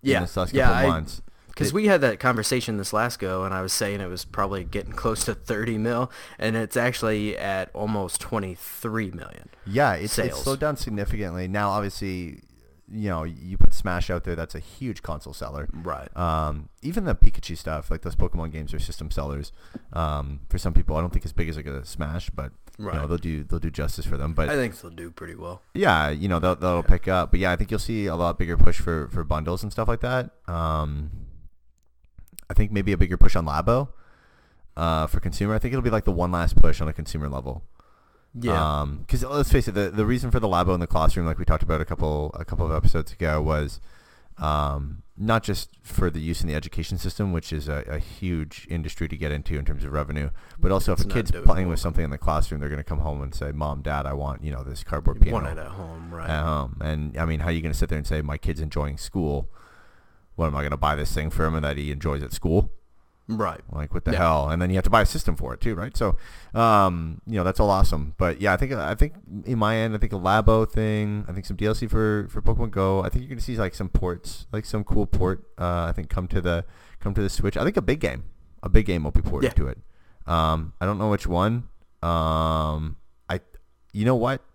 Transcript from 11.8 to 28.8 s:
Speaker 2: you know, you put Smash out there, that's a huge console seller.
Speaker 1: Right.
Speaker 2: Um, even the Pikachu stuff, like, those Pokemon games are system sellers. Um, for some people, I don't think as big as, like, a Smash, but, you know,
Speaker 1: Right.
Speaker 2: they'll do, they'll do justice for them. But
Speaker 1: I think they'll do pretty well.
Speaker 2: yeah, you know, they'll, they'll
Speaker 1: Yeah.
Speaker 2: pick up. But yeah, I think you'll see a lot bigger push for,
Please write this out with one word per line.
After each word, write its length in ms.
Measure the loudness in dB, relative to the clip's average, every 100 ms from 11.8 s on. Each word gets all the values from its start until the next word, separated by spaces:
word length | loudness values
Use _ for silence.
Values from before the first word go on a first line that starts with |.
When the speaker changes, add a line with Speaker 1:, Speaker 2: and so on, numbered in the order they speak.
| -4 -6 -8 -8 -10 -14 -20 _ -20 -20 -16
Speaker 2:
you 200 | -8 -4
know, 160 | -4
you 320 | -6 -10 -8 12
put 140 | 12
Smash 360 | 12 4 -2 -2
out 140 | -4
there, 100 | -4
that's 200 | -6 -6
a 40 | -10
huge 440 | -14 -12 -10 -10
console 300 | -10 -10 -12
seller. 360 | -14 -10 -8 -8
Speaker 1:
Right. 420 | -8 -8 -8 -10 -4
Speaker 2:
Um, 520 | -2 0 -2 -6 -10 -12
even 220 | -6 -4
the 100 | -2
Pikachu 420 | 10 10 10 0 -8
stuff, 340 | -6 -6 -2
like, 120 | -4
those 140 | -2 0
Pokemon 360 | 2 0 -4
games 220 | -8 -8
are 40 | -4
system 320 | -4 -6 -6
sellers. 400 | -6 -6 -8 -10 -14 -18 -20 -12
Um, 460 | -6 -4 -4 -6 -10 -4
for 80 | -2
some 160 | 4
people, 220 | 4 4 0
I 40 |
don't 100 | 0
think 140 | -2
as 80 | -2
big 160 | -4 -2
as, 80 | -4
like, 100 | -8
a 200 | -10 -10
Smash, 420 | -8 -6 -6 -6
but, 220 | -8 -10 -14 -20 -14
you 60 |
know, 60 | -8
Speaker 1:
Right. 180 | -6 -2
Speaker 2:
they'll 80 | -4
do, 280 | -4 -6
they'll 140 | -2 -2
do 120 | -2
justice 340 | -4 -4 -2
for 140 | -2 -2
them. 160 | 0
But 160 | 0 0
Speaker 1:
I 60 | 0
think 220 | -2 -6
they'll 120 | -18
do 200 | -16 -16
pretty 240 | -14 -16 -14
well. 260 | -14 -14 _
Speaker 2:
yeah, 380 | 0 2 4 2
you 180 | -2 -2
know, 100 | 0
they'll, 180 | 0 0
they'll 200 | 0 0
Speaker 1:
Yeah. 60 |
Speaker 2:
pick 260 | 6 6 6
up. 220 | 0 2
But 100 | 2
yeah, 120 | 2
I 40 | 0
think 140 | 0
you'll 100 | -2
see 260 | -4 -4 -4
a 100 | -2
lot 220 | -2 0
bigger 200 | -2 10
push 200 | 10
for, 300 | 10